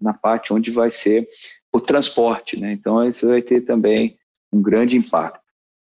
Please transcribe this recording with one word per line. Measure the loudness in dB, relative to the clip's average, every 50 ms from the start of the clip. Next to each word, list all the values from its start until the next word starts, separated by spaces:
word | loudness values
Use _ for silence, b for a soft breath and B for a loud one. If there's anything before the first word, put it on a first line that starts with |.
na | -4 -4 -4
parte | -2 -2 -2 -2 -2 -2 -2 -2
onde | -2 -2 -2
vai | 0 0 0 0
ser | -2 -2 0 2 2 2 0 B B B B B B B B _ -4
o | -4
transporte, | 0 2 0 0 0 0 0 0 0 0 0 -2 -6 -10 -10 -8
né? | -6 -6 -8
Então, | -6 -4 -2 0 2 2
isso | 0 -2 0 0 2
vai | 2 2 2
ter | 2 0 0
também | 0 0 -2 2 2 2 2 2 0 -2 -4 _ _ _ _ _ _ _
um | 0 0 2
grande | 2 2 2 2 2 2
impacto. | 2 0 2 -2 -2 -2 -4 -8 -14 _ _ _ _ _ _ _ _